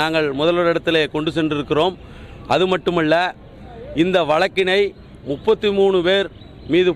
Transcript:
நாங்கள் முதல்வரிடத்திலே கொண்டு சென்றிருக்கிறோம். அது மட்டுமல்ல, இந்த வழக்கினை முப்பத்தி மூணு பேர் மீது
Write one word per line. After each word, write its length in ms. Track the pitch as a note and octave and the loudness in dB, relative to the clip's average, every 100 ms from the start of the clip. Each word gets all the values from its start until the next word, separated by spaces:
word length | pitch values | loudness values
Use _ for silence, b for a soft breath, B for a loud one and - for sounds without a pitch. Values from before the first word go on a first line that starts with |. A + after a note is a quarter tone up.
நாங்கள் 280 | D#3 D#3+ D3+ C3+ | -2 0 -2 0
முதல்வரிடத்திலே 640 | D#3 F3 E3+ E3+ F3 D#3+ D3 D3+ | 0 2 0 0 0 0 0 -2
கொண்டு 160 | D#3 | -4
சென்றிருக்கிறோம். 680 | D3+ D#3 D3 C3+ D3 F3 F3+ B B B B - | -2 -2 -4 -2 0 0 -2 B B B B -2
அது 200 | C#3 F#3 | 0 2
மட்டுமல்ல, 480 | F#3 - F3 D#3 E3 F3+ - - - - - - - | 0 0 0 2 0 0 -6 -20 -20 -20 -18 -10 -2
இந்த 140 | F3 F3+ D3+ | 0 2 2
வழக்கினை 480 | D#3 F#3+ F#3 F#3 F#3+ G3+ - - - B2 | 0 0 0 0 0 0 -4 -20 -18 -10
முப்பத்தி 400 | C#3+ - A3 G#3 G3+ | -4 0 0 2 2
மூணு 200 | G3 F#3+ E3+ | 2 2 2
பேர் 200 | G3 F3+ - - - - | 2 0 -8 -20 -20 0
மீது 180 | E3 F3+ | 2 2